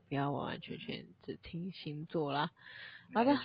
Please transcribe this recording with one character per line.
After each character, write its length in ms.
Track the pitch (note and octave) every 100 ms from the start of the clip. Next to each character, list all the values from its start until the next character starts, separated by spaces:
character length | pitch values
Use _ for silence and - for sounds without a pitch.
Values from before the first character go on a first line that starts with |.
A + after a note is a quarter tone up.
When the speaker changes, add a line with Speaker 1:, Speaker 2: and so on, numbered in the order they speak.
| -
Speaker 1:
不 60 | C#3
要 160 | C#3+
完 140 | C#3 -
完 160 | -
全 180 | - -
全 260 | - - - -
只 120 | - -
听 260 | - E3 F#3
星 360 | - D#3+ D3 D#3+
座 240 | E3+ C#3+
啦。 180 | C#3 D#3+ - - - - - -
Speaker 2:
没 140 | G#3+
错。 0 |
Speaker 1:
好 20 | B3
的， 140 | C#4